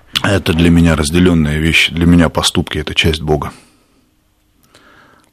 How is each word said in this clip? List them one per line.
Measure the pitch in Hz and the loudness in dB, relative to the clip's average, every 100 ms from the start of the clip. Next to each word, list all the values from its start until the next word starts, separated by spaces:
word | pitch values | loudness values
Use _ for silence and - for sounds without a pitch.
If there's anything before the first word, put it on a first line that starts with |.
| _ - | _ -6
Это | 104 98 82 | -2 -2 -2
для | 82 85 | 0 2
меня | 85 85 78 | 4 2 2
разделённые | 73 87 90 85 73 76 | -2 2 2 2 0 -2
вещи. | 80 78 - | 0 0 -2
Для | 80 85 | 0 2
меня | 87 78 | 4 2
поступки — | - - 90 78 - | 0 -4 -4 -4 -6
это | 76 | -6
часть | - 82 78 | -4 -2 -2
Бога. | 76 73 67 - _ _ _ _ _ _ _ _ _ _ _ _ _ _ _ _ _ | -4 -4 -4 -14 _ _ _ _ _ _ _ _ _ _ _ _ _ _ _ _ _